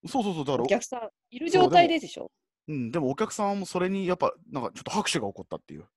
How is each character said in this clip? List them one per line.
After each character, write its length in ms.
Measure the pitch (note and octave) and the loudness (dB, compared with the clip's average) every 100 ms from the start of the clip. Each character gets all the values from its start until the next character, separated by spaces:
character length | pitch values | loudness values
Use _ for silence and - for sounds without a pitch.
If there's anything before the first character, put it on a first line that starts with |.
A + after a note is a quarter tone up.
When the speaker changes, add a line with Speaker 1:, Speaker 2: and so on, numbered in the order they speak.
| F3 | -2
Speaker 1:
そ 140 | C4+ | -2
う 20 | |
そ 80 | G3+ | -2
う 20 | |
そ 80 | E3 | -2
う、 40 | C#3+ | -2
だ 80 | |
か 40 | B2+ | 0
ら、 60 | |
Speaker 2:
お 40 | A#2+ | 2
客 160 | A#3 | 0
さ 140 | - B3 | 0 -10
ん 120 | A3 _ _ | -12 _ _
い 100 | B3 | -8
る 100 | E4 | 2
状 200 | F#4 F#4 | 6 8
態 180 | F4 E4+ | 8 6
で 120 | D#4+ | 2
で 80 | - | -2
し 100 | - | -12
ょ？ 60 | |
Speaker 1:
そ 80 | - _ _ _ - | -14 _ _ _ -8
う、 0 | |
で 60 | |
も、 40 | D3 | -6
う 20 | A#2 | -2
ん、 40 | |
で 80 | D#3+ | -2
も 100 | C3 | -2
お 40 | C#3 | -2
客 160 | A3 | -4
さ 200 | - G3+ | -2 -2
ん 60 | G3+ | -2
も 60 | F3+ | -4
そ 140 | F3+ | -2
れ 100 | F#3 | -2
に 180 | G3 F3+ | 0 -2
や 80 | F3+ | 0
っ 20 | |
ぱ、 160 | - - - | 0 -2 -10
な 120 | D3 | -6
ん 20 | |
か 80 | A#2 | -6
ち 60 | - | -8
ょ 20 | |
っ 20 | |
と 80 | - | -4
拍 200 | G#3 G3 | -4 -2
手 80 | D#3+ | -2
が 80 | G2+ | -4
起 60 | |
こ 80 | G2 | -8
っ 40 | - | -12
た 100 | D#2+ | -14
っ 40 | |
て 120 | _ | _
い 40 | D2 | -20
う。 80 | - | -20